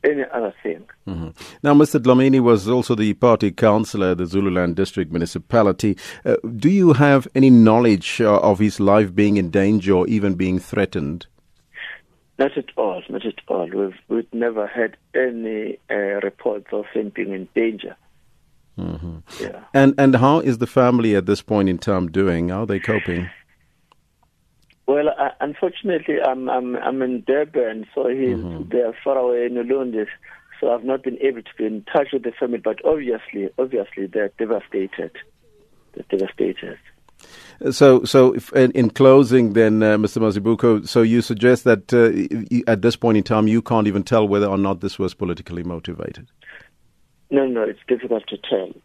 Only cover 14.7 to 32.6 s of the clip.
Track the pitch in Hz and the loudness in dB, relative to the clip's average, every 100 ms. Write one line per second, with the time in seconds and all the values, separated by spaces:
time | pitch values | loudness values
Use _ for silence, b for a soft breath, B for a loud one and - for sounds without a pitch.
14.7 | 120 110 - _ - 127 117 113 110 107 | -4 -6 -6 _ -4 -4 -4 -8 -8 -8
15.7 | - _ 104 98 101 101 - 123 104 - | -12 _ -4 -4 -4 -6 -6 -6 -6 -8
16.7 | 104 104 113 107 101 98 95 92 - 113 | -10 -6 -8 -8 -8 -8 -8 -6 -4 -4
17.7 | 104 - - _ _ _ _ _ _ _ | -4 -14 -18 _ _ _ _ _ _ _
18.7 | - 87 80 85 82 - B 104 95 - | -12 -10 -10 -12 -16 -18 B -14 -14 -4
19.7 | 135 139 139 139 127 131 160 - 113 120 | 4 4 4 4 4 4 2 0 -4 -2
20.7 | - 123 123 113 98 90 101 - 107 98 | 2 2 2 2 0 0 -2 0 0 0
21.7 | 87 - 95 87 85 98 85 87 92 110 | -2 -2 -2 -2 0 0 0 -2 -4 -4
22.7 | 98 104 110 92 87 92 - _ _ _ | -6 -2 -4 -4 -6 -8 -14 _ _ _
23.7 | _ _ _ _ _ _ _ _ _ _ | _ _ _ _ _ _ _ _ _ _
24.7 | _ - 143 151 - 139 - 143 147 180 | _ -2 0 0 -2 -4 -4 -8 -4 -6
25.7 | - 208 165 160 156 131 131 127 127 127 | -4 -4 -4 -2 -2 -2 -2 -4 -4 -4
26.7 | 123 - 135 127 123 104 139 151 151 117 | -6 -6 -4 -4 -4 -2 -2 0 -2 -4
27.7 | 110 107 - 131 131 127 - 87 82 90 | -6 -8 -4 -4 -2 -4 -4 -8 -12 -6
28.7 | 120 117 113 - 135 123 120 120 123 120 | -2 -2 -4 -4 -2 0 -2 -2 -4 -4
29.7 | 135 127 110 104 - B B B - 139 | -4 -2 -6 -8 -10 B B B -6 -2
30.7 | 117 120 135 135 117 135 120 - - 110 | -2 -4 -6 -6 -4 -4 -4 -14 -8 -6
31.7 | 107 101 151 139 139 120 - 123 117 | -6 -4 -4 -2 -4 -6 -6 -6 -4